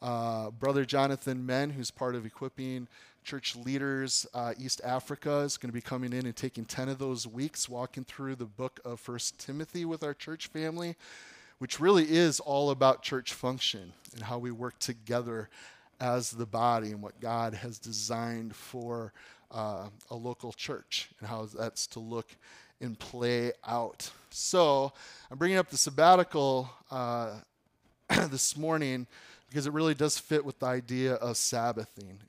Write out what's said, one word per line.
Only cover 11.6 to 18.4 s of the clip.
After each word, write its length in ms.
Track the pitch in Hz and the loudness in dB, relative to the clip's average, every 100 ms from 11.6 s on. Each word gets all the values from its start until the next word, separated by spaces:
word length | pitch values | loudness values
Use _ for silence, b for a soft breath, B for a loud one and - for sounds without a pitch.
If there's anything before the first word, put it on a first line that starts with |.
| 127 - | -8 4
really 300 | 170 196 156 | 8 8 8
is 300 | 165 170 - | 6 6 4
all 320 | - 139 143 | 0 2 2
about 320 | 131 135 131 | 6 6 6
church 300 | - 131 - | 2 -4 -4
function 600 | - 127 131 - 101 92 - - | -4 -2 0 -2 -2 -10 -18 -18
and 100 | 120 | -12
how 140 | 110 120 | -6 -4
we 140 | 123 | -6
work 280 | 117 123 - | -6 -8 -6
together 680 | - 117 110 120 117 113 110 B B B B - | -6 -6 0 0 0 -6 -8 B B B B -4
as 320 | 127 123 120 | 0 0 -2
the 140 | 113 113 | -6 -4
body 460 | 113 120 117 107 | 2 4 4 0
and 100 | 104 | -8
what 180 | 101 - | -10 -8
God 340 | 117 117 113 | -4 0 -2
has 240 | 104 120 110 | -4 -8 -10
designed 800 | 113 104 104 117 117 117 | -8 -6 -4 -2 -4 -6